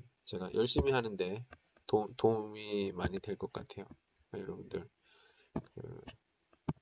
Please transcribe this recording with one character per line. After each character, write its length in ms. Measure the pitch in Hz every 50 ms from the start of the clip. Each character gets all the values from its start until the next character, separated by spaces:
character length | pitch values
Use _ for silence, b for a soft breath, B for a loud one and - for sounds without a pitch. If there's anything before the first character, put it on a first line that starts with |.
| - - _ _ _
제가 280 | - - 90 92 92 -
열심히 380 | - 113 123 - 127 120 139 135
하는데 520 | 127 117 110 104 92 92 90 98 113 123 - - - _ _ _ _ _
도-, 260 | - - 107 107 98 120
도움이 760 | - - 113 113 110 107 107 107 107 107 107 104 101 98 98 92
많이 260 | 87 90 90 92 95
될 160 | - 104 98
것 160 | - - - -
같아요. 340 | - - - - 101 98 - - - _ _ _ _ _ _ -
예, 40 | 104
여러분들. 480 | 95 95 92 98 - - - 90 85 - _ b b b b b b b b b b b b - - - _
그, 260 | - - - - - - - - - _ _ _ _ _ _ _ _ _ - - -